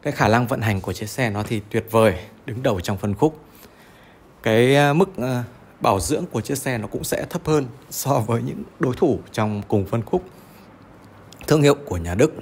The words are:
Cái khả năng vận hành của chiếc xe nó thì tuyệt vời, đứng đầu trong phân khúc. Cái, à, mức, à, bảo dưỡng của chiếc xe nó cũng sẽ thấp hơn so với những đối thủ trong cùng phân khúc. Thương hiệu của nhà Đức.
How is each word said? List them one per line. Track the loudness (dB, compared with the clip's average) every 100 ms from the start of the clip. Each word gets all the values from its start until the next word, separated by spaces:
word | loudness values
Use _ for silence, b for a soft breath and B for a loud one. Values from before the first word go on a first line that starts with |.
Cái | -6
khả | 0 2
năng | 4 2
vận | 0
hành | 0 -2
của | -2
chiếc | -8 -8
xe | -4 -2
nó | -2
thì | -4 -4 -2
tuyệt | -4 0
vời, | 4 4 2 -8 -16 -12
đứng | -4
đầu | -2 -2
trong | -4 -4
phân | -4
khúc. | 2 0 0 -20 B B B B B B B -20 -8
Cái, | 0 4 6 6
à, | 4
mức, | 4 2 0
à, | -4 -4 -6 -14 -20 -4
bảo | 0 2
dưỡng | 0 -2 -2
của | -4
chiếc | -4 -4
xe | -2 -4
nó | -4
cũng | -8
sẽ | -4 -4 -4
thấp | -6 0
hơn | 0 0 -10 -14
so | -8 0 0
với | 0 -2
những | -2 -8 -12 -4
đối | -4 2
thủ | 2 0 -4
trong | -4 -2 -2 -2
cùng | -2 0
phân | -4
khúc. | -2 -4 -4 B B B B -20 -20 -20 -20 -20 -20 -16 0
Thương | 4
hiệu | 6 4 0
của | -6
nhà | -4
Đức. | 2 2 2